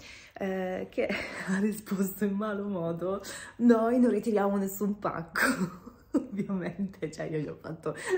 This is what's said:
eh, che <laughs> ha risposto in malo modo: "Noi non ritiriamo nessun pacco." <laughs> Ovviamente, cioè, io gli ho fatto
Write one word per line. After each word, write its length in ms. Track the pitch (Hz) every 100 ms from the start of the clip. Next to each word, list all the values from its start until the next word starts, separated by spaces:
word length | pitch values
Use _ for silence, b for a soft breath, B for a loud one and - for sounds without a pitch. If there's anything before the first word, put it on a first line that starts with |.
| B B B
eh, 540 | - 196 190 185 185 196
che 180 | - -
<laughs> 400 | 196 - - -
ha 120 | 190
risposto 640 | 214 196 - 190 190 - 202
in 80 |
malo 340 | 196 214 202 202
modo: 540 | 185 165 170 180 202 B B B -
"Noi 420 | 240 226 226 247
non 120 | 240
ritiriamo 460 | 208 233 202 202 196
nessun 420 | 190 - 202 208
pacco." 920 | 175 - 170 - 269 - 175 - - - -
<laughs> 0 |
Ovviamente, 1000 | 285 - 196 190 190 170 185 190 - 156
cioè, 140 | 160 160
io 140 | 151
gli 80 | 143
ho 100 | -
fatto 360 | 160 165 - - B